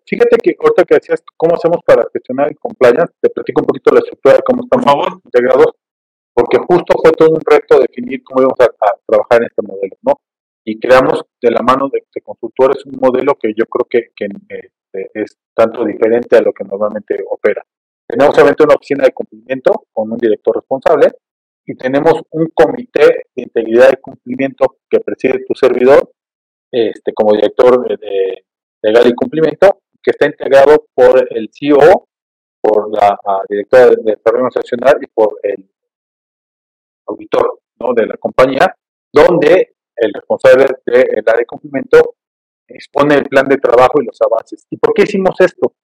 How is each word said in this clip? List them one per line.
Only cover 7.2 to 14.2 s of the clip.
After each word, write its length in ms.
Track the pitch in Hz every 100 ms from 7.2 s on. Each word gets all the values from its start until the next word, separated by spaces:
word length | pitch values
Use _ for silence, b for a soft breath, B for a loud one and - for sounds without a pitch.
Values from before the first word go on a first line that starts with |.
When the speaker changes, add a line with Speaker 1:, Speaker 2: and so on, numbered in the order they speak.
| 160
Speaker 1:
un 100 | 160
reto 360 | 147 147 - 147
definir 440 | 127 - 123 131
cómo 180 | _ 131
íbamos 180 | 131 117
a, 60 | 117
a 280 | - 104 101 -
trabajar 340 | 107 - 117
en 60 | 117
este 140 | -
modelo, 340 | 104 98 98 -
¿no? 180 | 123 147 _ _ _ _
Y 160 | - 110
creamos 440 | 117 127 143 - - _
de 80 | 120
la 120 | 113
mano 260 | 117 135 139
de, 140 | 117 _
de 80 | -
consultores 640 | - 104 113 - 131 139 139
un 120 | 131
modelo 360 | 131 123 135 143
que 180 | 110 107
yo 100 | 113
creo 220 | - 127
que, 220 | 120 -
que, 100 | -